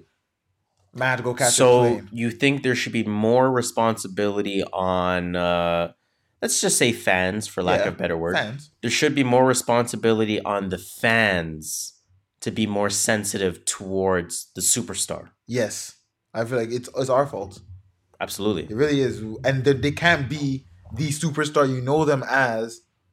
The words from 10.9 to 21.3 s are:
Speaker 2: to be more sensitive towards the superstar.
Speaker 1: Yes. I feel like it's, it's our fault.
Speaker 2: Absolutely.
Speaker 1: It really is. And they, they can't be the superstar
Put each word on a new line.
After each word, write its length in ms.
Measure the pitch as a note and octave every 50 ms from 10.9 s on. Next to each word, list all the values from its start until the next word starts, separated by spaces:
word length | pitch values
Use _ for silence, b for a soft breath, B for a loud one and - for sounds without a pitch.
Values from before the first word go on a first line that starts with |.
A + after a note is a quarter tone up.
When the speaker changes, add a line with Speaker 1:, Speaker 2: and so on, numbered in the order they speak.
| - - - A2+ A2+ A2+ A2 G#2 F#2 F2 E2 D#2+ D#2 D#2 D2+ - - - - - - _ _ _ _ _ _ _ _ _
Speaker 2:
to 100 | - A#2
be 160 | F#2+ A2 A2
more 240 | G#2 G2+ G2+ G#2 G2+
sensitive 720 | G2+ - - - A2 G#2 G2 - - G2+ G2 F#2 E2+ - -
towards 840 | - - - G#2 F#2+ F#2+ F#2+ F#2+ F#2+ F#2 F2+ E2+ F2 - - - - _
the 80 | F#2
superstar. 680 | F2 - - B2 G2 F2+ F#2+ - - - D#2+ D2 E2+ - _ _ _
Speaker 1:
Yes. 480 | - A#2 B2 G#2+ G2+ - - - - - _ _ _ _ _ _ _ -
I 100 | A2 A#2
feel 140 | A#2 C3 A#2+
like 120 | A2+ A2+
it's, 160 | A#2+ B2 B2 - -
it's 140 | C#3 C3+ C3
our 160 | B2 C3 C#3+
fault. 360 | C#3+ - F#2+ G2+ F#2+ - - - - - - - _ _ _ _ _ _ -
Speaker 2:
Absolutely. 440 | F#2+ - - - G2 G#2+ G#2 D#3 D3
Speaker 1:
It 100 | - G#2+
really 260 | A#2 C#3+ D3+ C#3+ C#3
is. 180 | C3 A#2+ G#2+ G2+ A2 A2 A2 - -
And 200 | C3 C3+ C3+ A#2+
they, 80 | C#3+ C#3
they 180 | B2 B2+ D3
can't 380 | - - E3 F3 E3+ D3 C3+ A#2
be 360 | D3+ D3+ C#3+ C#3 C3+ C3 - _ - - - - A2
the 160 | A#2 D#3+ D3
superstar 580 | D3 D3+ E3+ D#3+